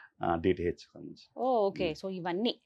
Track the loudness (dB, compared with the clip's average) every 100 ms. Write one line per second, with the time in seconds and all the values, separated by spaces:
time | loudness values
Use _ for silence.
0 | -16 -4 0 2 4 2 0 -2 -8 -16
1 | -16 -16 -14 -4 2 4 2 2 -2 -2
2 | -6 -4 -2 0 -2 -2